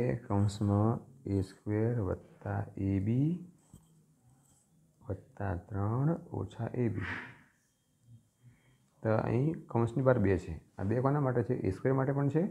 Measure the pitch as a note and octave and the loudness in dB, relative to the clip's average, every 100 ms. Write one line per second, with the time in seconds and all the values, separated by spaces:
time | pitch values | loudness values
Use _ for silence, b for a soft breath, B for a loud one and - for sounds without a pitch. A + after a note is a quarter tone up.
0 | B2 B2+ - G2+ G#2 - G#2 G2+ A2 A#2+ | 2 -2 0 2 2 2 2 4 4 0
1 | - - - G2 F2+ - G#2 G#2 A2 A#2+ | -6 -12 -2 -2 -2 -6 -4 0 0 0
2 | F#2 - - - G2+ G2+ G2+ - G2 G2 | -2 -4 -8 -12 -6 -4 -6 -4 0 0
3 | G#2 B2 D3+ F3 - - _ - _ _ | 2 2 0 -2 -8 -20 _ -20 _ _
4 | _ _ _ _ _ _ _ _ _ _ | _ _ _ _ _ _ _ _ _ _
5 | - F#2+ - - G2+ F2 - G2 G2+ A#2+ | -10 -10 -10 -8 -6 -6 -6 -2 0 0
6 | C#3+ - - - G2 - A#2 - A#2 G2+ | 0 -2 -4 -8 -8 -8 -6 -2 -2 -2
7 | F#2 B B B B B _ _ _ _ | -6 B B B B B _ _ _ _
8 | - - _ _ b b b b _ _ | -20 -20 _ _ b b b b _ _
9 | A2 A2 A2+ A#2 D3+ D#3+ - A#2 A2+ C#3+ | 0 2 2 2 0 -2 -2 0 0 2
10 | C3 A#2+ G2 F2+ - D#2+ - - F#2+ A#2+ | 4 6 4 2 0 -10 -12 -6 -2 0
11 | C3+ D3 C3 B2+ A#2 B2+ - - C3 C3+ | 2 2 0 0 0 -2 -2 -2 0 2
12 | C3 C#3 C#3 D#3 F#3+ | 0 0 0 2 0